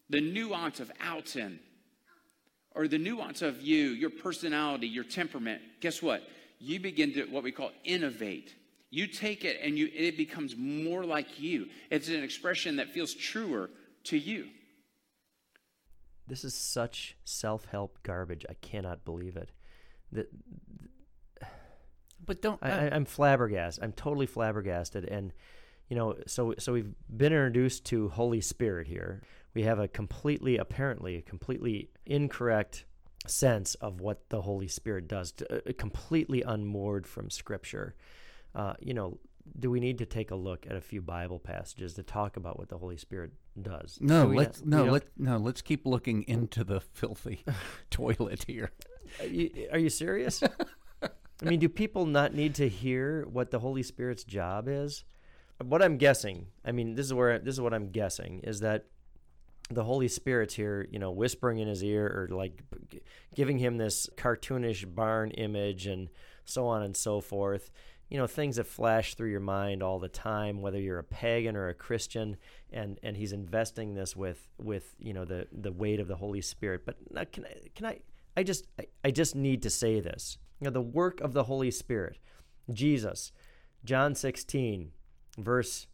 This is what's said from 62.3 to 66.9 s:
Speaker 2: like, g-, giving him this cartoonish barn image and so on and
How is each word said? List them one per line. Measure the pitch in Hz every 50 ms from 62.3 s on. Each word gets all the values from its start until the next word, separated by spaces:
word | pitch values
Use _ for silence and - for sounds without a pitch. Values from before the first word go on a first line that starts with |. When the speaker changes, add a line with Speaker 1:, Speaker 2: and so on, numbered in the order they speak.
| 92
Speaker 2:
like, | 92 95 85 80 - - - - - - -
g-, | - - - - - - - - -
giving | 139 139 131 143
him | 127 123 123 120 113
this | 110 104 - - - - -
cartoonish | - - 123 113 - - - 131 127 120 117 107 90 98 92 85
barn | 113 110 110 110 110 110 110
image | - - 110 107 107 101 101 101 98 92 98
and | 101 95 92 95 - - - - - - - -
so | - - 131 123
on | 120 113 107
and | 104 98